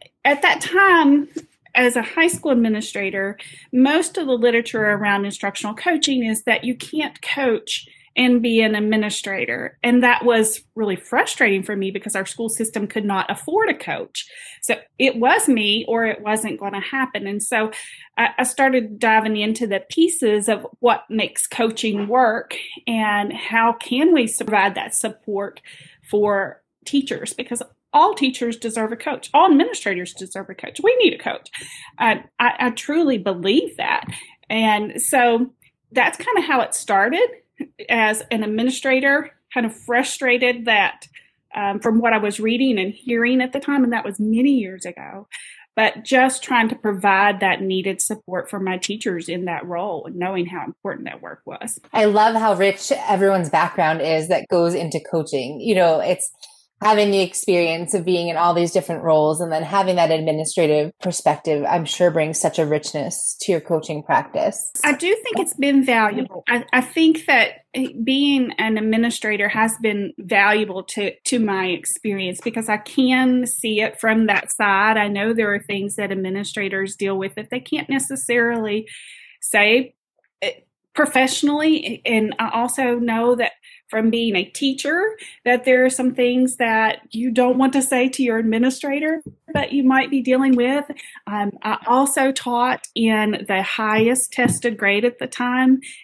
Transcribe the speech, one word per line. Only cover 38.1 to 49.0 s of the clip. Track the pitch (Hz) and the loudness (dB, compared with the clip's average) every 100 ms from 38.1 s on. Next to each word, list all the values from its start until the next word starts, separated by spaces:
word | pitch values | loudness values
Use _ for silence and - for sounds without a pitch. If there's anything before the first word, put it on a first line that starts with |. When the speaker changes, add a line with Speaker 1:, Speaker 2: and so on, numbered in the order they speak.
| 220 - | -2 -4
Speaker 1:
an | 226 | -4
administrator, | 214 214 254 254 269 262 277 285 302 _ _ | -2 -2 -2 -2 0 2 2 0 -2 _ _
kind | 262 | -4
of | 226 | -4
frustrated | - - 240 - - 254 247 247 240 | -6 -2 -2 -2 -4 0 2 0 0
that, | 226 208 190 - - - _ _ _ | 0 2 0 -4 -18 -20 _ _ _
um, | 208 202 202 | -6 -4 -2
from | 226 226 | 0 2
what | 233 | 2
I | 220 | 2
was | 208 202 | 0 -2
reading | 220 240 269 208 | -2 0 0 0
and | 185 | -4
hearing | - 254 233 240 254 | -6 -4 0 2 2
at | 254 | 0
the | 277 | -4
time, | 277 285 | -2 0
and | 240 | 0
that | 233 | -2
was | 202 196 | -4 -4
many | 214 226 277 | 0 2 2
years | 262 190 185 | 2 -2 -10
ago, | 180 170 69 196 214 - - - _ | -14 -14 -16 -18 -18 -20 -20 -20 _
but | - 214 220 | 0 0 0
just | - 262 262 262 | 2 4 4 0
trying | - 247 226 | 0 0 2
to | |
provide | - 214 196 202 190 208 196 | -2 -4 0 2 4 2 2
that | 196 - | 0 0
needed | 190 190 190 190 | -2 -2 -4 -4
support | - 214 - 180 - | -6 -8 -8 -8 -8
for | 202 | -6
my | 190 185 | -6 -4
teachers | - 214 | -4 -4